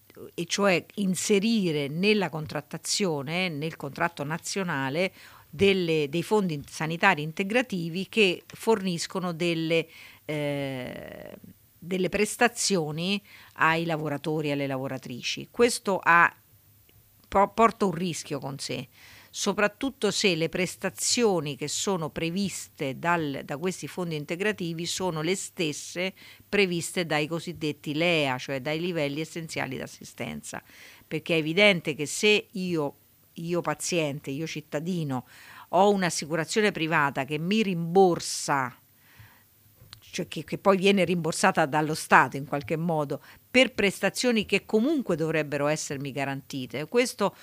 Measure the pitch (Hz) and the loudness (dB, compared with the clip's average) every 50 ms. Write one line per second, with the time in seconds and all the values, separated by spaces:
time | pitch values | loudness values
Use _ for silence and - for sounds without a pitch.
0 | _ _ - - 104 - - - 170 - - - 202 202 180 156 - - - - | _ _ -20 -18 -18 -14 -8 -8 -6 -4 -2 0 2 2 2 2 0 -4 -6 -2
1 | 208 185 185 - - - 214 196 185 226 233 220 190 170 151 147 143 135 147 165 | -2 0 0 -2 2 2 2 4 4 4 2 2 2 2 0 0 -2 -2 -2 0
2 | 185 208 214 208 185 156 143 156 156 147 175 151 - - - 160 - - - - | 2 4 4 4 2 -2 -4 -6 -8 -6 -8 -8 -8 -8 -12 -10 -6 -4 -2 0
3 | 208 180 156 143 131 139 165 180 185 180 160 139 151 165 - - - 139 131 - | 0 0 0 -2 -2 -4 -2 -2 -2 -2 -2 -4 -4 -6 -6 -6 -10 -10 -4 -2
4 | 170 170 - - 143 143 160 165 - - - 196 190 180 156 139 135 131 139 165 | -2 -2 -2 -4 -6 -6 -6 -6 -6 -6 -4 -4 -2 -2 -2 -2 -2 -2 0 -2
5 | 190 185 - - - - - - - _ - 143 196 196 196 190 175 170 160 156 | -2 -2 -4 -10 -18 -20 -20 -20 -20 _ -2 2 4 4 4 4 2 2 2 0
6 | 147 139 139 170 160 - 214 214 196 175 151 147 - - - - 156 156 165 165 | 0 0 -2 -4 -2 2 2 2 2 0 -2 -4 -6 -10 -8 -6 -4 -4 -2 2
7 | - 196 185 147 147 160 156 - 196 190 220 247 262 - 196 180 165 170 160 190 | 4 4 4 4 -2 -6 -4 -4 -4 0 0 0 0 0 -2 -4 -4 -4 -4 -6
8 | 185 - - 226 208 185 170 - - - - - - 226 226 214 190 190 175 165 | -6 -2 2 4 4 4 4 0 -6 -16 -18 -6 0 2 2 2 2 -2 -4 -4
9 | - - - 190 180 180 165 156 175 175 170 160 160 160 165 165 156 160 - - | -6 -6 -6 -6 -4 -4 -4 -2 0 0 0 0 0 2 2 2 2 -2 -8 -20
10 | - - - - _ - 151 151 147 143 143 143 139 135 135 127 123 - - - | -20 -20 -20 -18 _ -6 -4 -4 -2 -2 -2 -2 -4 -4 -6 -6 -8 -8 -10 -12
11 | - - - - - - - - - - - _ _ _ _ _ - 165 190 185 | -12 -14 -14 -14 -16 -16 -16 -18 -20 -20 -20 _ _ _ _ _ -8 -6 -2 -2
12 | 185 175 - 196 208 - - - 247 226 220 - - - 202 175 156 151 151 156 | -2 0 0 0 0 0 2 2 2 2 2 0 0 0 2 2 0 0 -4 -4
13 | 170 185 202 196 - - - - - - - - 143 160 160 165 170 170 165 151 | -2 -2 -2 -2 -4 -10 -20 -20 -20 -20 -2 2 2 4 4 2 2 0 -2 -2
14 | 156 151 143 143 - 160 156 160 151 147 143 143 143 135 139 131 131 135 135 131 | -2 -4 -4 -4 -2 -2 -2 0 0 0 0 0 -2 -2 -2 -4 -4 -6 -6 -8
15 | - - 123 120 - - - 143 139 - - - 240 240 220 - - 208 190 175 | -8 -10 -12 -8 -6 -6 -6 -6 -8 -10 2 2 4 4 4 0 -2 -2 -2 0
16 | - - 170 170 170 - - - _ _ _ _ _ _ _ _ _ _ _ - | 4 6 8 8 8 6 4 -2 _ _ _ _ _ _ _ _ _ _ _ -20
17 | _ _ _ _ _ _ - 190 202 196 - - 226 220 - - 214 190 156 160 | _ _ _ _ _ _ 4 4 4 4 4 4 4 4 4 2 -2 -2 -2 -2
18 | 185 180 147 - - - 147 135 139 139 143 139 - - 131 117 139 - _ - | -4 -4 -6 -6 -8 -8 -8 -8 -8 -10 -10 -10 -8 -6 -6 -8 -8 -12 _ -20
19 | - - - - - - - - - 202 185 208 208 208 - _ - 269 - - | -20 -20 -20 -20 -20 -16 -8 -4 -2 -2 2 2 0 0 0 _ -6 -6 -4 0
20 | - 101 92 - - 202 170 156 165 160 - 175 185 165 - - - 185 - - | -2 0 0 2 2 2 2 2 0 -2 0 -2 -2 -2 -4 -6 -8 -8 -6 -4
21 | - - - 247 240 214 190 170 143 151 135 - 151 143 - - - 208 196 170 | -4 -2 0 2 4 4 4 2 0 -4 -6 -6 -6 -6 -4 -4 -2 -2 -2 -2
22 | 160 143 - - 165 165 170 196 202 175 - - - - _ - 156 135 131 135 | -2 -4 -4 -4 -4 -2 -2 -2 -2 -4 -4 -8 -12 -14 _ -6 -6 -6 -6 -2
23 | 147 170 175 170 156 143 135 - - - 147 139 165 190 170 - - 139 - - | 0 0 0 2 0 -2 -4 -6 -8 -8 -8 -4 -4 -4 -4 -4 -10 -10 -8 -8
24 | 180 170 160 151 147 - 175 165 196 214 202 - 185 165 165 160 175 - - - | -6 -6 -6 -6 -6 -6 -6 -2 -2 -2 -2 -2 -4 -6 -4 -6 -6 -6 -4 -2
25 | 185 185 160 156 156 170 190 190 - - - - 175 151 143 - - - - 170 | -2 -2 -2 -2 -2 -2 -2 -2 -4 -10 -4 -4 -2 -2 -2 -6 -10 -10 -6 -6
26 | 180 190 - - - - - - - _ - 208 202 180 175 170 - - - 190 | -6 -6 -6 -10 -18 -20 -20 -20 -10 _ 2 2 4 4 2 -2 -4 -4 -4 -4
27 | 175 151 156 151 151 147 165 165 160 180 160 156 160 151 143 - - 160 143 151 | -2 0 0 0 0 0 -2 -6 -6 -8 -10 -4 -4 -4 -4 -4 -6 -6 -2 0
28 | 165 175 170 156 147 135 127 127 - - 139 135 127 151 151 160 170 180 175 165 | 2 2 4 4 2 2 0 -2 -4 -6 -6 -6 -4 -4 -4 -4 -4 -4 -2 -2
29 | 147 143 143 151 160 156 - 170 160 160 - 139 139 135 131 - - - - - | -2 -2 -2 -6 -8 -8 -8 -12 -12 -8 -6 -6 -6 -6 -6 -8 -10 -10 -12 -16
30 | - - - - - - - - - - - - - - - - - - - - | -18 -20 -12 -10 -10 -8 -8 -10 -12 -12 -12 -12 -14 -16 -20 -20 -20 -20 -20 -20
31 | - _ 160 156 156 - 170 160 151 156 165 190 214 208 196 165 - 165 143 117 | -12 _ -8 -8 -2 0 0 0 0 0 2 6 6 6 6 4 0 -4 -4 -4
32 | 147 139 - - - 214 214 202 - - - 190 185 180 175 156 147 139 - _ | -6 -6 -4 2 4 4 4 4 2 -2 -6 -6 -4 -2 0 0 -2 -2 -4 _
33 | _ _ _ _ _ _ _ - 165 170 175 170 156 156 151 - - - 185 170 | _ _ _ _ _ _ _ -10 -6 -2 -2 -2 0 -2 -4 -4 -4 -2 0 0
34 | 156 147 135 147 - - 135 143 160 156 - 156 147 - - 147 151 175 190 170 | 0 0 -4 -6 -8 -8 -6 -6 -6 -6 -8 -10 -10 -6 -6 -4 -4 -2 -2 -2
35 | 160 143 131 123 - - - - - - - - - - - 170 196 208 202 196 | -2 -2 -4 -4 -6 -10 -18 -20 -20 -20 -20 -20 -12 0 4 4 6 6 4 4
36 | 185 165 - - - 139 165 160 156 - - 226 208 208 - 165 160 156 165 160 | 2 0 -2 -4 -4 -4 -2 -4 -2 0 0 2 2 2 2 0 0 2 4 4
37 | 147 143 120 143 135 139 151 151 160 175 208 220 220 208 180 170 170 165 170 196 | 4 2 2 -2 -4 -4 -4 -4 -2 0 0 2 2 0 0 -2 -2 4 6 8
38 | 196 180 170 170 - - - - - - 147 139 131 120 - - _ _ _ _ | 8 8 6 2 -2 -6 -6 -6 -2 0 0 0 0 -2 -6 -12 _ _ _ _
39 | _ _ - - - - - _ _ _ _ _ _ _ _ _ - - - - | _ _ -20 -20 -20 -20 -20 _ _ _ _ _ _ _ _ _ -20 -20 -20 -20
40 | - - - - 170 - - 175 147 - - 156 - 202 196 190 180 196 202 196 | -20 -10 -8 -8 -8 -6 -8 -10 -8 -8 -8 0 4 4 4 6 6 4 6 6
41 | 175 160 185 175 156 160 170 - - 190 - 180 160 139 143 151 156 147 160 - | 4 2 2 0 0 -2 -2 2 2 4 4 4 2 2 2 0 0 0 -2 -4
42 | - - 202 175 147 127 - 139 139 - - 143 147 - 170 156 165 175 165 156 | 2 6 8 8 8 6 2 -6 -6 -4 -4 -4 -2 -2 -4 -2 0 0 0 0
43 | 147 139 143 - - - - - _ _ - 254 262 214 - - 208 196 - - | -2 -2 -4 -8 -8 -16 -20 -20 _ _ 4 4 4 4 2 0 0 0 0 0
44 | - 190 - - - 247 233 220 190 - 202 190 - - - 220 226 285 339 285 | -2 -2 -2 0 0 2 2 2 2 0 0 -2 0 0 0 2 2 2 2 0
45 | 226 - 175 147 160 156 160 156 151 143 151 143 143 147 156 156 - - 151 135 | 0 0 0 0 0 0 0 0 0 0 -2 0 0 0 0 -2 -4 -6 -6 -6
46 | 139 143 123 143 139 135 135 135 - _ - 135 127 120 - 131 151 - - 240 | -6 -6 -4 -4 -2 -2 -4 -6 -8 _ -8 -8 -8 -6 -6 -6 -6 0 2 2
47 | 254 233 - - 208 185 - - | 2 2 0 -2 -2 -2 -2 -6